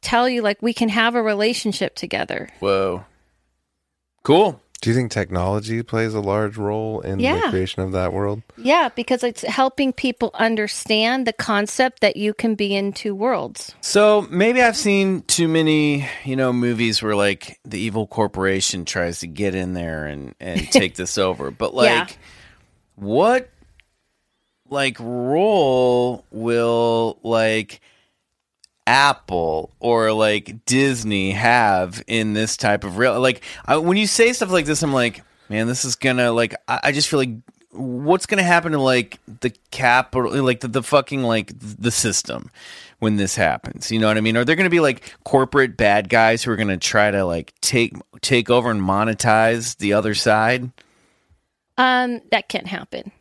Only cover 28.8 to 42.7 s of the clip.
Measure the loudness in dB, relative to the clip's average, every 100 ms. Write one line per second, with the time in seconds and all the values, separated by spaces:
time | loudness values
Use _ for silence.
28.8 | 0 4 4 0 -4 -2 -2 -2 -6 _
29.8 | 0 2 2 2 2 0 -4 -14 -2 2
30.8 | 2 0 -2 -2 -2 0 4 4 4 2
31.8 | 0 -6 -4 -2 0 -2 -2 -2 0 0
32.8 | -2 0 0 2 0 0 -10 -16 -2 0
33.8 | 2 2 2 4 2 2 0 0 0 0
34.8 | 0 0 0 -4 _ _ _ -2 -2 -2
35.8 | -4 -2 0 2 2 2 -2 -4 -6 -2
36.8 | -2 0 0 0 0 -4 -16 _ _ -12
37.8 | -8 -6 0 0 2 0 4 2 2 0
38.8 | 2 2 0 -10 -20 -6 -6 -6 _ -2
39.8 | 2 2 2 -2 -2 0 0 -2 -2 -6
40.8 | 2 2 2 -4 -2 -2 -4 -12 -16 -4
41.8 | -4 0 -2 -2 -4 -10 -12 _ -20